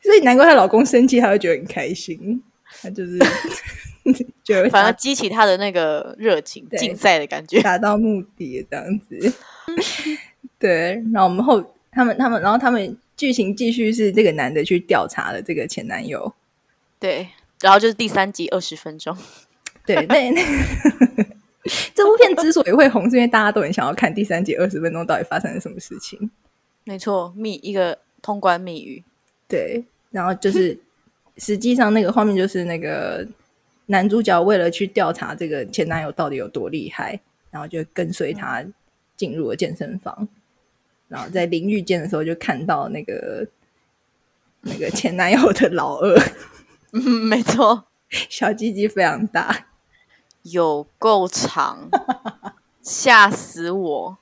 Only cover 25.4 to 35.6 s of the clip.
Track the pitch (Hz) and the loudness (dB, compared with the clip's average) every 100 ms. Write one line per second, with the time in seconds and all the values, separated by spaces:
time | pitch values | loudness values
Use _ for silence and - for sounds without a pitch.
25.4 | 165 180 - - - - - - 214 _ | -6 -8 -10 -16 -16 -16 -16 -10 -12 _
26.4 | _ _ _ _ - 190 208 196 175 185 | _ _ _ _ -16 -10 -4 -2 -4 -8
27.4 | 220 190 - 196 180 - _ _ - 208 | -10 -10 -8 -2 -2 -4 _ _ -10 -2
28.4 | 196 175 185 165 - 131 _ _ _ _ | 0 0 -4 -14 -14 -18 _ _ _ _
29.4 | _ - 78 233 240 _ _ 196 180 185 | _ -4 -4 -6 -10 _ _ -6 -4 -2
30.4 | 196 202 180 - _ _ _ _ _ - | 0 0 0 -2 _ _ _ _ _ -16
31.4 | - 208 240 247 214 214 202 226 214 190 | -6 -2 0 2 4 4 2 2 2 2
32.4 | 190 185 175 165 156 151 - 82 - - | 0 -2 -6 -6 -6 -6 -6 -8 -10 -16
33.4 | _ _ _ _ - 196 196 214 226 175 | _ _ _ _ -2 2 2 2 2 2
34.4 | 180 208 170 170 196 - 165 165 - 151 | 4 2 0 -2 -4 0 0 -2 -8 -8
35.4 | 165 147 | -8 -6